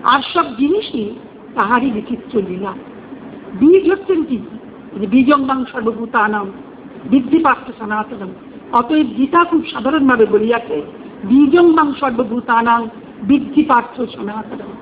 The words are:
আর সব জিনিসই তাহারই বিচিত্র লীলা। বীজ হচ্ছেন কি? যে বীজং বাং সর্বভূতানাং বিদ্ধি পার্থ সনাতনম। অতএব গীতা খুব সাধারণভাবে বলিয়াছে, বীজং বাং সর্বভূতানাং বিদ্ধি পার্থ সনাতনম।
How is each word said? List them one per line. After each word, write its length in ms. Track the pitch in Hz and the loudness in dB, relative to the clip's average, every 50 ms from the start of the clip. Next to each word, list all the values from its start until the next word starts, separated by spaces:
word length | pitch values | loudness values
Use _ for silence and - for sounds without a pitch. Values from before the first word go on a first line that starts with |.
| - | 0
আর 160 | - 254 277 254 - - | 0 0 0 -2 -2 -2
সব 240 | 349 339 285 247 214 | -2 -2 -2 -2 -2
জিনিসই 520 | 269 294 359 427 427 - - 254 208 202 233 - - - - - - - - | 0 0 0 0 -2 -4 -6 -6 -6 -6 -10 -14 -18 -20 -20 -20 -20 -14 -4
তাহারই 360 | - 208 202 240 247 247 277 | -4 -2 0 0 0 0 0
বিচিত্র 500 | 226 214 220 - 247 226 - - - 233 190 180 | -4 -4 -6 -6 -10 -10 -10 -4 -4 -4 -2 -2
লীলা। 240 | 180 180 196 202 - - - - - - - - - - - - - - - - - - | -6 -8 -8 -8 -8 -10 -16 -18 -18 -20 -18 -18 -18 -18 -16 -18 -18 -18 -18 -14 -2 2
বীজ 320 | 226 302 359 381 320 330 | 6 6 6 6 6 4
হচ্ছেন 320 | 381 392 - - 381 330 311 | 0 0 0 -2 -2 -2 0
কি? 140 | 330 262 208 - - - - - - - - - - - 202 | -2 -4 -6 -6 -10 -16 -18 -18 -18 -20 -20 -20 -16 -10 -8
যে 80 | 202 196 | -6 2
বীজং 380 | 196 262 262 233 294 285 269 | 4 4 6 6 4 2 2
বাং 200 | 262 269 262 254 254 | 0 -2 -4 -4 -6
সর্বভূতানাং 760 | - 254 220 226 220 226 233 226 - 240 208 214 214 208 202 196 196 - - - - - - - - - - - | -6 -4 -4 -4 -4 -4 -8 -4 0 0 0 0 0 -4 -4 -6 -10 -14 -18 -20 -20 -20 -20 -20 -18 -16 -4 0
বিদ্ধি 300 | 202 277 240 233 285 330 | 2 2 2 2 0 2
পার্থ 320 | 330 285 254 - - - 226 - | 4 2 0 0 -4 -18 -16 -12
সনাতনম। 500 | 220 208 208 214 214 - 247 208 196 185 190 - - - - - - - | -8 -6 -4 -4 -6 -6 -10 -12 -12 -12 -14 -16 -18 -20 -20 -20 -14 -2
অতএব 360 | - 233 247 - 320 311 302 240 208 214 | 0 0 0 2 2 2 2 0 0 -2
গীতা 260 | 262 - - 339 349 | -2 2 4 2 2
খুব 200 | 339 339 320 - - - | 4 2 0 0 -2 -8
সাধারণভাবে 520 | - 214 262 294 311 269 262 254 233 220 | -4 -4 -2 0 2 2 2 4 4 2
বলিয়াছে, 560 | 202 208 208 214 226 240 233 233 - - 151 - - - - - - - - - 196 | 4 4 2 2 2 0 -2 -2 -4 -8 -8 -8 -10 -14 -18 -18 -18 -18 -12 -2 2
বীজং 440 | 226 269 294 277 294 349 349 349 320 | 6 6 6 8 6 8 8 8 6
বাং 200 | 320 311 294 269 - | 6 2 0 0 -2
সর্বভূতানাং 880 | 285 262 240 226 254 214 220 247 240 - 240 226 226 240 233 233 233 226 - - - - - - - | -2 -2 0 -2 -2 -2 -2 -6 -2 0 0 2 4 2 2 0 0 -4 -10 -16 -20 -20 -16 -12 2
বিদ্ধি 400 | 196 - 254 - 269 277 302 302 | 2 2 2 2 0 2 2 2
পার্থ 380 | - 269 240 - - - 254 | 4 2 2 2 -2 -8 -8
সনাতনম। 680 | 247 214 - - 214 202 208 220 214 214 226 - 202 - - - | -8 -8 -8 -10 -10 -8 -8 -10 -10 -12 -12 -14 -14 -14 -14 -16